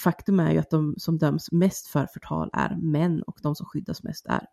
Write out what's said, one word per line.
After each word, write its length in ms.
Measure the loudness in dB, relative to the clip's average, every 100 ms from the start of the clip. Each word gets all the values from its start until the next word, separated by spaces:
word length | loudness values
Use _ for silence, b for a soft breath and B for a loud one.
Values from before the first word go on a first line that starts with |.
faktum 400 | 0 0 2 2
är 120 | 4
ju 60 | 2
att 120 | 2
de 240 | 0 0 -2
som 200 | -2 2
döms 340 | 2 0 0
mest 340 | 2 2 2 -4
för 200 | -2 -2
förtal 440 | -6 -8 -4 -4
är 240 | -2 -2 -2
män 460 | 0 2 2 0
och 160 | -4 -6
de 120 | -4
som 120 | -4 -6
skyddas 360 | -8 -6 -8
mest 240 | -8 -10 -4
är 140 | -4 -6